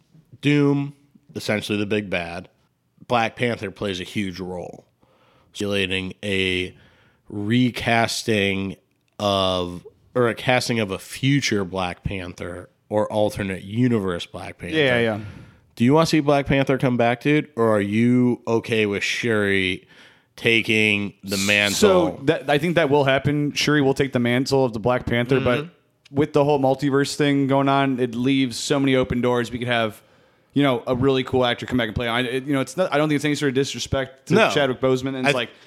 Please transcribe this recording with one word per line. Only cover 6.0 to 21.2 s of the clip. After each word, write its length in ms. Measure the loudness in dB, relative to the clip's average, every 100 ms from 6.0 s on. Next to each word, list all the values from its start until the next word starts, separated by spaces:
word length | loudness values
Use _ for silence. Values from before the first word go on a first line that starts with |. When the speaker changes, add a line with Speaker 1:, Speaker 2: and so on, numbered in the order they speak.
| -6 -8
Speaker 1:
a 520 | -2 0 0 0 -4 -10 _ _ _ _ -12
recasting 1500 | -8 0 2 2 0 0 2 2 -2 -2 0 0 -2 -6 -10 _ _ _ -4
of, 680 | 0 0 0 -2 -4 -10 -16 _ _ -2
or 140 | -2
a 60 | 0
casting 440 | 0 0 0 -2
of 120 | -2
a 80 | -6
future 640 | -10 -4 0 0 0 -2 -2
Black 380 | -4 -6 -6
Panther 680 | -8 -8 -10 -12 -12 -12 -16 _ -4
or 220 | -2 -2
alternate 520 | 0 -2 -2 -6 -8
universe 640 | -6 0 2 2 -2 -4 -8
Black 320 | -14 -14 -12
Panther. 180 | -6 0
Speaker 2:
Yeah, 220 | 2 2
yeah. 200 | 0 -2 -8 -16 -20 -20 _ 0
Speaker 1:
Do 80 | 4
you 80 |
wanna 120 | 4 4
see 140 | 2
Black 260 | 2 0 2
Panther 320 | 2 2 0
come 200 | 2 2
back, 240 | 0 0
dude? 280 | 0 0 0 0
Or 140 | 2 2
are 60 |
you 600 | 2 2 4 4 4 0 0
okay 380 | -2 0 0 0
with 180 | 0
Shuri 840 | -4 -2 0 0 2 2 0 -2 -8 -20 -20 _ _ -2
taking 800 | 2 2 4 2 4 2 -2 -8